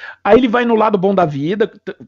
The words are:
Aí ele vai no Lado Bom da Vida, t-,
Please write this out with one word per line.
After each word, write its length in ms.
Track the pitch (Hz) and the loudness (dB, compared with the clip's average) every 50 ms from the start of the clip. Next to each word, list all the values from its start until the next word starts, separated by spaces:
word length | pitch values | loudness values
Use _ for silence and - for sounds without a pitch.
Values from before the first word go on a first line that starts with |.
| - - - - - | -20 -20 -18 -8 0
Aí 140 | 196 208 240 | 2 2 4
ele 100 | 254 254 | 4 2
vai 160 | 208 240 247 | 0 0 0
no 100 | 233 233 | 0 2
Lado 220 | 214 214 220 208 196 | 2 2 0 0 0
Bom 160 | 175 196 202 | 0 0 0
da 100 | 185 175 | 2 0
Vida, 420 | 160 147 139 143 156 196 208 220 | 0 -2 -4 -4 -4 -2 -2 -2
t-, 300 | - - - _ - - - 127 | -4 -6 -8 _ -16 -16 -16 -16